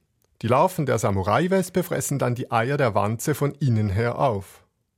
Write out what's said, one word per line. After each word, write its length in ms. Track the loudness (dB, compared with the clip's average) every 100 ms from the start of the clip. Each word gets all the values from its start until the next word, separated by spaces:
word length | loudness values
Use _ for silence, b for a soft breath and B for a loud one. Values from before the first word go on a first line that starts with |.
| _ _ _ -6
Die 60 | 0
Larven 380 | 2 2 0 -2
der 120 | 0
Samurai-Wespe 880 | 0 0 2 2 2 0 0 -2
fressen 340 | -2 -4 -4 -2
dann 160 | -2
die 160 | -2 -2
Eier 260 | 0 0 0
der 180 | 0 2
Wanze 400 | 0 -2 -2 -2
von 160 | -2
innen 380 | -2 0 2 2
her 280 | 0 -2 0
auf. 460 | 0 0 -6 -18 _ _ _